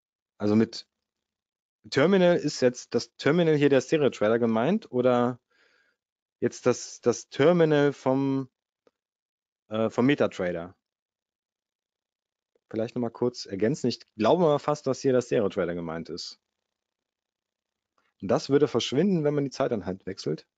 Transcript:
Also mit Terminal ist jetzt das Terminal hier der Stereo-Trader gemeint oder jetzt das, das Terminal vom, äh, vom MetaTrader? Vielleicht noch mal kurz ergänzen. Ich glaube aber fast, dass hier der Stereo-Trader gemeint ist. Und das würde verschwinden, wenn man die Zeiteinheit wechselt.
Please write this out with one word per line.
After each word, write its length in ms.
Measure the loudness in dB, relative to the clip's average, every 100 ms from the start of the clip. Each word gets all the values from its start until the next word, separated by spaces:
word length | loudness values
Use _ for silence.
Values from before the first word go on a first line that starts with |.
| _ _ _ -6
Also 160 | 0
mit 340 | 2 0 -4 -20 _ _ _ _ _ _ _ _ _ -6
Terminal 460 | 2 4 4 4 2
ist 240 | -2 0
jetzt 340 | 0 0 -4
das 220 | -6 -6 -4
Terminal 400 | 0 2 2 2
hier 120 | 4
der 120 | 4
Stereo-Trader 580 | 2 0 0 0 0 2
gemeint 540 | 0 0 0 -2 -4
oder 480 | -2 2 2 0 -4 _ _ _ _ _ _ _ _ _ _
jetzt 260 | -6 -2 -2
das, 340 | -2 -6 -4
das 280 | -2 -2 -6
Terminal 640 | 2 4 4 4 4 2
vom, 560 | 0 -2 0 0 -4 -6 _ _ _ _ _ _ _ _ _ _ _ _
äh, 200 | -4 -2
vom 160 | 0 2
MetaTrader? 680 | 2 0 -2 -6 -6 -10 -16 _ _ _ _ _ _ _ _ _ _ _ _ _ _ _ _ _ _ _
Vielleicht 240 | -6 -6
noch 80 | -4
mal 80 | -6
kurz 340 | -4 -4 -4
ergänzen. 440 | -10 -2 -2 0 -2
Ich 120 | -4 -10
glaube 300 | -2 2 4
aber 160 | 2 0
fast, 260 | -2 -4 -4
dass 140 | -2
hier 120 | 0
der 80 | 0
Stereo-Trader 540 | 0 0 0 -2 -4
gemeint 360 | -4 -8 -10 -10
ist. 300 | -12 -14 -18 _ _ _ _ _ _ _ _ _ _ _ _ _ _ _ _ _ _
Und 120 | -4
das 180 | -2 0
würde 160 | 2 2
verschwinden, 560 | 0 -2 0 0 0
wenn 100 | 0
man 120 | -2
die 60 | -4
Zeiteinheit 540 | -4 -4 -4 -6 -8
wechselt. 440 | -10 -10 -6 -8 -10